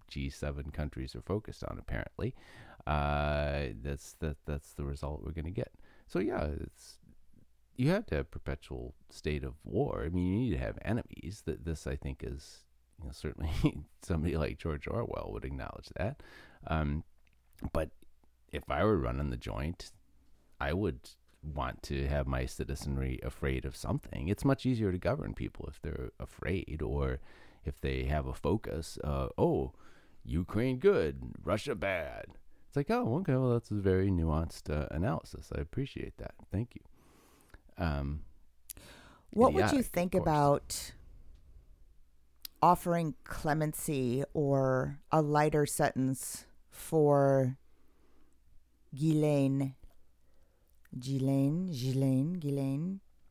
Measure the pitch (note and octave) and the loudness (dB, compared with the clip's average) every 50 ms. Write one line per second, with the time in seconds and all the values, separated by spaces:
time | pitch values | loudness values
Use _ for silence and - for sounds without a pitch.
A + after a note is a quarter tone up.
0 | - - - C#2+ C2+ C#2 - - - D2 C#2+ C#2+ C#2 C#2+ - - D2+ C#2 - B1+ | -20 -10 -6 -4 -4 -4 -4 -4 -6 -4 -4 -4 -8 -6 -4 -4 -4 -4 -4 -6
1 | C2 C2 - A#1+ - - F#2 G#2+ - - - - - - - - - - - - | -8 -8 -8 -10 -4 -2 -2 -2 -2 -6 -12 -10 -10 -10 -10 -10 -8 -6 -4 -4
2 | - - - - - B2 - - - - - - - - - - - - D2 D2 | -4 -6 -6 -4 -4 -4 -6 -8 -18 -20 -20 -20 -20 -20 -20 -10 -2 0 2 2
3 | D2 D2 D2 D2 D2 D2 D2 D2 D2 D2 C#2+ C#2+ C#2+ B1 G#1 G#1 A#1+ C#2+ C#2+ C#2 | 2 2 2 2 2 2 2 0 0 0 0 -2 -2 -4 -6 -6 -6 -6 -6 -6
4 | - - - - D#2+ D#2 C#2+ - _ - D2 C#2 - - - - C#2+ C#2 C#2+ C#2+ | -8 -14 -10 -6 -4 -4 -4 -4 _ -6 -6 -6 -6 -10 -8 -6 -6 -6 -4 -6
5 | - C#2+ D2+ - - - E2 E2 D#2 E2+ F#2 - B1 - - - - - - - | -6 -6 -6 -6 -8 -8 -6 -6 -6 -4 -4 -4 -6 -6 -8 -20 -20 -20 -20 -20
6 | - - - F3 G3 - - - - D2+ C#2+ - - - - - - - - - | -20 -6 -4 -2 -2 0 0 0 -2 -2 -2 -4 -8 -10 -12 -18 -20 -20 -20 -20
7 | - - - - - - - - - - - _ _ _ _ - B2 C#3+ F#3 G#3 | -20 -20 -20 -20 -20 -20 -20 -20 -20 -20 -20 _ _ _ _ 0 2 2 4 2
8 | A3 - - D2 C2+ - - - - - C#2 - - - C2+ B1 B1 B1 - - | 0 -2 -2 -2 -2 -4 -10 -10 -6 -6 -6 -6 -8 -12 -10 -10 -10 -10 -12 -16
9 | - - - - - D#2 D2+ C#2+ C2+ C2+ - - - - - G#2 C#3+ - - - | -20 -20 -20 -6 -4 -2 -2 -2 -4 -6 -10 -10 -12 -4 0 0 0 0 -2 -4
10 | A#2+ D#2+ F2 F2+ F2+ F#2 F#2 G#2+ C3 A#2+ E2 B1+ B1 G#1+ - - - - A2 A#2+ | -4 -2 0 2 2 2 2 2 2 0 0 0 -2 -4 -4 -6 -2 -2 -2 -2
11 | - - - - - E2+ G2+ - - D#2+ - - - E2 D#2+ D2+ - C2+ C2+ C#2+ | -2 -6 -14 -12 -10 -10 -10 -8 -6 -6 -6 -4 -4 -4 -6 -4 -4 -6 -6 -4
12 | - C#2 C2+ - - - - C#2 - - - - - _ _ _ _ _ _ - | -4 -6 -6 -6 -8 -8 -8 -10 -12 -16 -20 -20 -20 _ _ _ _ _ _ -12
13 | - C2+ C2 - - D2+ - - - D#2 D2+ - - D3+ - - D2+ - - - | -12 -12 -10 -8 -8 -8 -6 -4 -4 -2 0 4 2 2 2 0 -10 -12 -18 -18
14 | - - F2+ D#2+ D2+ F2 C#2 D#2+ D2 G#1+ - - - E2+ D2+ C#2+ - - - A#2 | -4 0 0 2 2 2 2 0 0 -2 -2 -4 -4 -4 -4 -4 -4 -4 -4 -2
15 | - - - - - F2+ G2 A2 - C3 C#3 C3 - - - - - - - - | -2 -2 -4 -6 -6 -6 -8 -8 -6 -6 -6 -6 -8 -8 -10 -12 -14 -12 -6 -4
16 | - A2 C#3+ - - - - - - - - - - - D#2+ D#2+ D#2 D2 D2 D#2+ | -4 -4 -4 -6 -14 -20 -20 -20 -20 -20 -20 -16 -6 -2 0 0 2 0 0 -2
17 | - - - - - - - _ _ _ - - - - - E2 D#2 - - - | -4 -8 -18 -20 -20 -20 -20 _ _ _ -14 -8 -8 -2 0 0 -2 -2 -6 -16
18 | - - - _ - - _ _ _ _ - C2 - - C2+ D2 F#2 A2 G#2+ E2 | -20 -20 -20 _ -20 -20 _ _ _ _ -10 -10 -6 -2 0 2 4 4 4 4
19 | C2 A#1 B1+ C2+ D2 C#2 B1 A#1+ - G#1+ G1+ G#1 C2+ D#2+ - - - - - - | 2 0 0 -2 -2 -2 -4 -4 -6 -6 -4 -4 -4 -4 -4 -6 -12 -16 -16 -20
20 | - - _ - _ - - - _ _ - - C#2+ C#2+ D#2+ F#2+ G#2 F2 C#2 B1 | -20 -20 _ -20 _ -20 -20 -20 _ _ -8 -4 -2 0 0 0 0 0 -2 -4
21 | - - - _ _ _ - _ - D2+ C#2+ C#2+ C2 B1+ - - - - C#2+ C2+ | -12 -18 -20 _ _ _ -20 _ -12 -8 -4 -4 -4 -4 -4 -8 -6 -4 -2 0
22 | C#2 C#2 C#2+ C#2+ C2+ C2 C2 B1+ C2 B1+ - - - A#1 - - - D2+ C2+ C2+ | 0 2 2 2 2 0 0 -2 -2 -4 -4 -6 -4 -4 -4 -6 -4 -2 -2 0
23 | C2+ C2 B1+ - - B1+ - - - C#2 C2 B1+ - C2+ C2 - - - C#2+ D3 | 0 -2 -4 -4 -6 -8 -6 -2 -2 0 0 0 -2 -6 -8 -6 -4 -2 -2 -2
24 | - - - - - - - - - C#3 C3+ - - B2+ B2+ A2 A2 F#2+ F2+ F#2 | -4 -6 -8 -4 0 0 0 2 4 2 2 4 2 0 0 2 0 0 0 0
25 | - F2 B2+ D#3 F#2 G2+ G#2 - - - - - - - - - - D#2 - - | 0 0 0 0 -4 -6 -6 -6 -6 -8 -8 -8 -12 -12 -12 -8 -8 -8 -6 -6
26 | B1+ - - - - - - - - - F2+ F#2 - - - D#2+ D2+ - - C#2+ | -8 -8 -8 -10 -12 -12 -12 -6 -2 -2 -2 -2 -2 -4 -6 -4 -4 -2 0 0
27 | C#2 C2 B1+ - - - - - - - - - - D#2 C2+ - - C#2 C2+ C2 | 0 0 -2 -4 -6 -14 -18 -20 -20 -20 -20 -8 -8 -8 -6 -2 -2 -2 0 0
28 | B1+ C2+ D2+ D2+ C2+ C2 B1 - - C#2+ F2+ - - - - D#2 D#2+ - - - | 0 2 0 0 0 -2 -6 -2 0 2 2 2 0 -4 -6 -6 -6 -8 -10 -6
29 | - - - - C3 - - - B2 F3 D3+ F2 C2+ C2 - - - - - - | -4 -2 0 0 -2 -2 2 2 2 4 4 2 0 -2 -6 -12 -20 -20 -20 -20
30 | - - - - - - - F2 F#2 - - G#2 A#2+ C3 B2+ B2+ D#3 G3 G3+ C#3 | -20 -20 -20 -16 -8 -4 -2 -2 -2 0 -2 0 0 0 0 4 4 4 4 6
31 | E2+ D2+ C2+ C2+ B1+ B1 - - - - G2 G#2+ - C#3+ B2+ F2 - G2 F#2+ E2+ | 2 0 -2 -4 -10 -10 -10 -8 -2 -2 -2 0 0 -4 -4 -2 -2 -2 -2 -2
32 | D#2 C#2 A1+ G#1+ - - - - - - - - - - - C#3 D3 - A3+ B3 | -4 -6 -8 -10 -14 -14 -16 -18 -20 -20 -20 -20 -20 -4 -4 -2 0 2 0 2
33 | B3 - A#2 E3+ F#3+ - C3 C3 C3 B2 A#2+ A#2 - - G#2 G#2 F#2+ G2 F#2 F#2+ | 2 2 0 0 2 2 2 4 4 4 4 2 0 -2 -4 2 4 4 6 6
34 | F#2+ G2+ F#2+ E2+ D#2+ E2 D2+ D#2+ E2 - - - - - D#2 D2+ - - - D2+ | 6 4 4 4 4 4 4 2 0 0 -6 -8 -4 -2 -2 -2 -2 -2 -2 0
35 | F2+ B2 D#3+ - - - - - - - - - D2+ - - B2+ C#3 C3+ - - | 0 0 0 -2 -4 -10 -14 -14 -10 -8 -6 -6 -6 -4 -4 -4 -4 -4 -6 -8
36 | - - - - - - - - - - - G2 A#2+ - - - - - - - | -10 -10 -10 -12 -12 -14 -14 -16 -12 -4 -2 -2 -2 -4 -8 -16 -18 -18 -20 -20
37 | - - - - - - - _ - _ - - _ - - - F#2 D#2+ D2 C#2+ | -20 -20 -20 -20 -20 -20 -20 _ -20 _ -20 -20 _ -20 -6 -2 0 0 2 0
38 | C#2 C#2 D2 D2+ - - - - - - _ - - - - - - - - - | 0 -2 -4 -4 -8 -12 -16 -20 -20 -20 _ -20 -18 -18 -18 -16 -16 -18 -20 -20
39 | - - - - _ - - G#3 A#3+ C4+ D4+ - - - D4 C4+ A#3+ - - F3 | -20 -20 -20 -20 _ -4 4 6 6 6 8 6 4 6 4 2 2 0 0 0
40 | F3+ F3+ - F#3 E3+ E3+ D3+ D3 C#3+ C#3+ C#3+ - - - - - - - - - | 0 2 2 2 4 4 4 6 6 6 6 4 2 -6 -8 -8 -8 -10 -14 -16
41 | - - - - - - - - - - - - - - - - - - - - | -20 -20 -20 -20 -18 -18 -20 -20 -20 -20 -20 -20 -20 -20 -20 -20 -20 -20 -20 -20
42 | - - - - - - _ - - - - - - E3 F3+ F3 - F3 E3+ E3+ | -20 -20 -20 -20 -20 -20 _ -20 -20 -20 0 6 6 6 6 6 4 0 2 2
43 | E3 D#3 - - - - - - - D#3+ D3 D#3 D3+ D3+ D3+ - - - D3+ C3+ | 2 0 -2 -6 -10 -10 -10 -4 0 2 2 4 2 0 0 -2 -2 0 0 2
44 | B2+ A#2+ A#2+ C3+ C#3+ - - E3 D3 C#3 C#3 C3+ C3+ C3 C3 B2+ C3+ C#3+ C#3+ - | 2 2 2 2 0 0 0 0 4 4 4 6 6 4 4 4 2 0 -4 -8
45 | - - - D#3+ D3+ D3 D3 D3 D3+ D#3 D3+ D3+ D3 C#3+ - - D3+ - - C3 | -4 2 4 4 4 6 4 6 6 6 6 4 4 2 4 2 2 4 4 2
46 | C3 C3 C3+ - - - - - - - - - - _ - - - - - D#3+ | 2 2 0 -2 -4 -8 -10 -10 -14 -16 -20 -20 -20 _ -18 -16 -6 2 4 6
47 | D3+ D3 C#3+ C#3 C#3 C#3 C3+ C3+ C3+ B2+ C3 - - - - _ - - - - | 8 8 8 8 8 8 6 6 4 4 0 -4 -12 -20 -20 _ -20 -20 -20 -20
48 | - - - - - - - - _ - - - - _ _ _ _ _ - C3 | -20 -20 -20 -20 -20 -20 -20 -20 _ -20 -20 -20 -20 _ _ _ _ _ -4 0
49 | D3+ D#3+ D#3 D3+ D3+ D3+ D3 C#3+ C#3 C3+ C3+ C#3 C#3 C3+ C3 - - - - - | 2 4 4 4 4 4 6 6 4 4 4 2 0 -2 -4 -10 -20 -20 -20 -20
50 | - - - _ - - - - - _ _ _ _ - - - - - - C3+ | -20 -20 -20 _ -20 -20 -20 -20 -20 _ _ _ _ -20 -20 -20 -20 -14 -12 -8
51 | B2 C3 C#3 C3+ C3 C3+ C3+ C#3 C#3 C#3 D3+ F3 F#3 F#3 E3 B2 B2 C3 B2+ C3+ | -4 -2 -2 0 2 4 4 4 4 4 2 0 -2 -2 -4 -2 -2 0 2 4
52 | C3+ C3+ C3 C3 C#3 D#3+ F3+ F3+ D3+ C#3+ C#3+ C#3 C3+ C3+ C3+ C#3+ D#3+ F#3 G3 G3 | 4 4 4 4 2 2 -2 -2 -2 -2 0 0 0 0 -2 -2 -2 -4 -4 -8
53 | - - - _ - - | -10 -18 -20 _ -20 -20